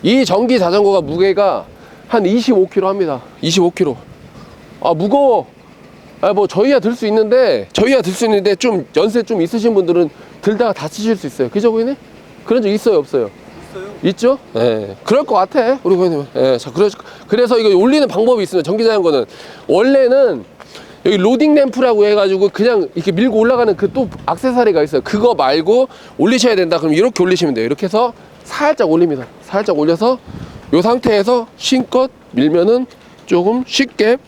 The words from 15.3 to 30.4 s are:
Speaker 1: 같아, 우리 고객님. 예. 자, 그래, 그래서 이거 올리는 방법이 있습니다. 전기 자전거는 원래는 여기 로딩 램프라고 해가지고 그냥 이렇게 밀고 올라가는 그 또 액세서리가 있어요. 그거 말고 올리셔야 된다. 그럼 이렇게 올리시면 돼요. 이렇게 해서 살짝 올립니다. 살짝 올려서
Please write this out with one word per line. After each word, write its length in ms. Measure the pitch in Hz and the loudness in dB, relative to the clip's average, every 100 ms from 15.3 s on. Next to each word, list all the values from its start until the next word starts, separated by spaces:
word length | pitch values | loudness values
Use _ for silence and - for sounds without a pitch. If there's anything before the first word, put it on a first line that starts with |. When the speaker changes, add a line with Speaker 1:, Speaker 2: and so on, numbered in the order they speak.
| 208 | -2
Speaker 1:
같아, 440 | 190 302 233 262 | 0 0 0 -2
우리 120 | 175 185 | -2 -2
고객님. 300 | 180 151 135 131 | -2 -2 -6 -2
예. 220 | 131 123 | 0 0
자, 140 | - | -6
그래, 180 | 127 202 - - - - | -2 -2 -2 -20 -20 -4
그래서 300 | 220 240 240 | 0 2 2
이거 200 | 214 185 | 4 4
올리는 280 | 233 302 262 | 4 2 0
방법이 380 | 165 226 240 | 0 0 0
있습니다. 220 | 185 180 147 | 0 -2 -2
전기 180 | 214 | 0
자전거는 420 | 226 214 170 143 107 - - - - | 0 2 0 0 -4 -12 -20 -18 -2
원래는 760 | 165 247 269 254 262 254 139 92 - - - - - - | 0 4 4 4 4 2 0 -10 -20 -20 -20 -20 -6 -2
여기 100 | 208 | 2
로딩 400 | 190 254 302 294 | 2 2 4 4
램프라고 500 | 269 240 254 214 208 | 2 0 0 2 2
해가지고 440 | 208 196 190 196 | 2 0 2 0
그냥 400 | - 226 226 160 - | 0 0 0 -2 -4
이렇게 180 | 170 | -4
밀고 240 | 170 247 214 | 0 0 2
올라가는 360 | 226 247 226 185 | 2 2 2 0
그 120 | 202 | -2
또 160 | 262 220 - - | -2 -4 -6 -8
액세서리가 540 | 170 262 247 233 160 | -4 -2 2 2 2
있어요. 180 | 147 147 | 0 -2
그거 320 | - 208 240 226 | -2 0 0 2
말고 520 | 131 151 160 233 262 - - - | 0 0 2 2 0 -6 -20 -2
올리셔야 380 | 190 247 233 202 | 0 2 2 2
된다. 220 | 170 165 | 0 0
그럼 140 | 156 | 0
이렇게 300 | 156 240 220 | 2 0 0
올리시면 300 | 180 180 165 | 0 2 0
돼요. 120 | 117 113 | -2 -2
이렇게 200 | 143 190 | -4 -2
해서 260 | 208 240 - - - | -2 -2 -6 -20 -20
살짝 480 | - - 294 302 185 | -14 -2 -2 0 0
올립니다. 340 | 160 175 139 117 - | 2 0 -2 -10 -18
살짝 380 | - 196 208 156 | -8 -4 -2 0
올려서 400 | 151 165 233 254 - - | 0 0 0 -2 -8 -18